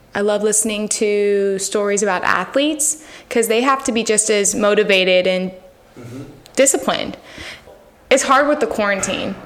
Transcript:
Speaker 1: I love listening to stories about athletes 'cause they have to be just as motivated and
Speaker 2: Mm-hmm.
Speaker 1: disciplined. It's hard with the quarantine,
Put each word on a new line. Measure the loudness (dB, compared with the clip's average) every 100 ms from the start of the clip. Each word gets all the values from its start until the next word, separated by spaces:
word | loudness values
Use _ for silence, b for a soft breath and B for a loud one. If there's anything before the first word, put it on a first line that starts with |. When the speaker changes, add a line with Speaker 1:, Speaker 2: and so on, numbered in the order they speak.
| _ -4
Speaker 1:
I |
love | -2 0
listening | 0 0 -2 -4 -4 -2
to | 0 2 2 2 0 -2
stories | -2 -2 0 0
about | 0 0
athletes | 0 0 0 0 0 0 -4 -4 B B B
'cause | -2 2
they | 2
have | 2 0
to | 0
be | -2
just | 0 0 2
as | 2 2
motivated | 0 2 2 4 4 4 4 2
and | 0 -4 -8 -20 -20 -20 -20
Speaker 2:
Mm-hmm. | -16 -16 -16 -20 -10 2
Speaker 1:
disciplined. | 2 2 -2 -2 -4 -10 B B B B B -20 -20 _ 0
It's | 0
hard | 4 2 4
with | 0
the | -2
quarantine, | -2 -2 -2 -4 -4 -6 -8